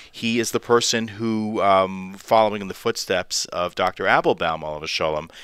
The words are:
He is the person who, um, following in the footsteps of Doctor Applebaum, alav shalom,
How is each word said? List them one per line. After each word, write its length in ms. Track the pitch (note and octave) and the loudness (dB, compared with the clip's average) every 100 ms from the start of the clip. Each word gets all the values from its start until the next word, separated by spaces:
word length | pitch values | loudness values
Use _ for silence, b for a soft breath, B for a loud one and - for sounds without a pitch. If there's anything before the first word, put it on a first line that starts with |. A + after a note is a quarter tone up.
| B | B
He 280 | - A#2 A#2 | -6 -2 0
is 120 | A2 | 0
the 80 | A#2 | -4
person 480 | - A#2 - A#2 A2+ | 2 2 4 -2 -4
who, 520 | G2+ A2+ A2 G#2+ A2 | -6 -2 -2 -2 0
um, 500 | G2 F#2+ F#2+ F#2+ F#2+ G2 | 4 4 4 -4 -12 -12
following 320 | - A2 G#2+ | 2 4 4
in 160 | G#2 F#2+ | 0 -8
the 60 | |
footsteps 720 | - A#2 - - F#2 - - - | -4 -4 -4 -2 -2 -2 -6 -4
of 300 | E2+ F2+ - | -4 -4 0
Doctor 300 | F#2 - G2 | -2 0 2
Applebaum, 540 | C#3 E3+ G2 E2+ D#2+ | 4 4 0 -2 -4
alav 260 | D#2 D2+ D#2+ | -6 -8 -6
shalom, 440 | - D#2+ D#2 D#2 B | -2 0 -2 -6 B